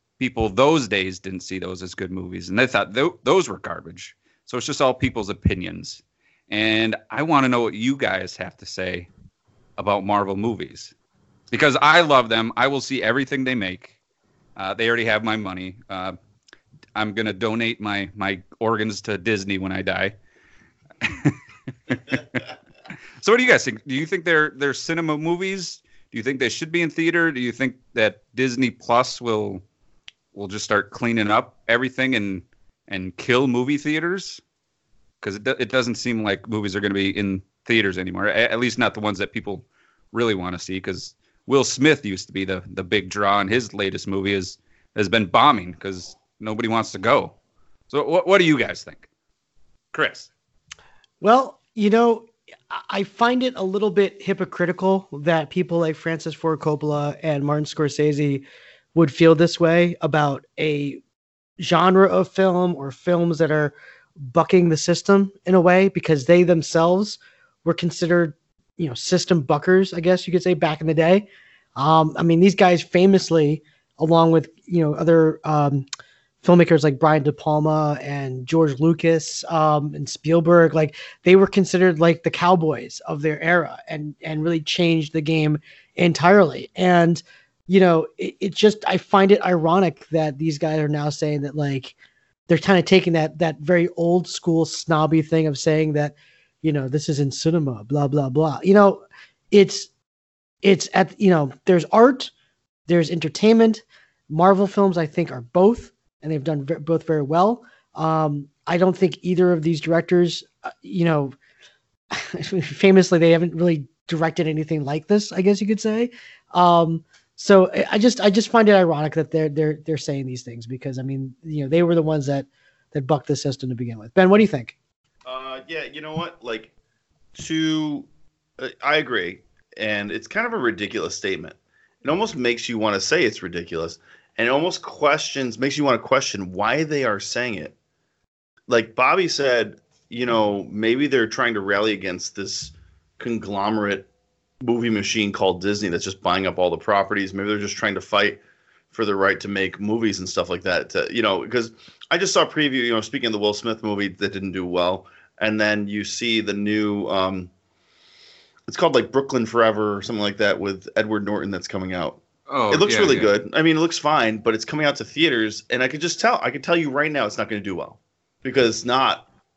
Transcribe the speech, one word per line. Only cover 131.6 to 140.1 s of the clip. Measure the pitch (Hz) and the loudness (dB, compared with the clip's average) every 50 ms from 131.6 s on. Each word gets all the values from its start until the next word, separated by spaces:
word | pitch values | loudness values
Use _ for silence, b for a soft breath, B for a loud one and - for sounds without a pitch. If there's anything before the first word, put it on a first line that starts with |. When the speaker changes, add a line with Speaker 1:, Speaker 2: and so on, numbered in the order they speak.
| _ _ _ _ _ _ _ _ _ | _ _ _ _ _ _ _ _ _
Speaker 3:
It | 135 | -4
almost | 156 185 220 220 - | -4 -2 -4 -6 -6
makes | 139 123 120 120 117 - - | -4 -2 -2 -2 -2 -4 -8
you | 120 107 | -6 -2
wanna | 107 107 101 95 | -2 -2 -2 -2
say | - - 156 180 156 | -2 -2 0 0 0
it's | 110 - - - | 0 -2 -4 -10
ridiculous, | 90 85 87 87 - 87 80 82 78 - - b b b b b b b - | -10 -10 -10 -10 -8 -8 -8 -8 -8 -10 -16 b b b b b b b -4
and | 113 | -2
it | 120 | 0
almost | 131 143 160 180 170 - - | 0 0 -2 -2 -6 -8 -12
questions, | - - - 147 143 143 151 - - - 139 131 120 107 107 | -16 -10 -2 0 0 0 0 -2 -6 -6 -6 -6 -6 -6 -4
makes | 131 131 139 | -4 -4 -2
you | 147 147 | -2 0
wanna | 139 123 110 | 0 0 0
question | - - 135 135 131 - - 98 95 90 92 | 0 0 0 0 0 -2 -6 -8 -10 -10 -6
why | 92 101 110 127 151 160 | -4 -2 -2 0 -2 -2
they | 147 151 143 131 | -2 -2 -2 -2
are | 117 104 95 | -2 -4 -4
saying | - - - 120 123 123 107 | -6 -8 -6 -6 -4 -6 -6
it. | 87 73 - - _ _ _ _ _ _ _ _ _ _ _ _ _ _ _ _ _ _ - | -8 -10 -14 -18 _ _ _ _ _ _ _ _ _ _ _ _ _ _ _ _ _ _ 0
Like | 123 117 110 113 113 | 0 0 0 0 -2
Bobby | - 127 135 160 190 185 160 | 0 2 2 2 2 0 -2
said, | - - 143 135 123 120 110 104 - - _ _ _ _ _ | -2 -2 0 2 2 2 0 -2 -6 -14 _ _ _ _ _
you | _ | _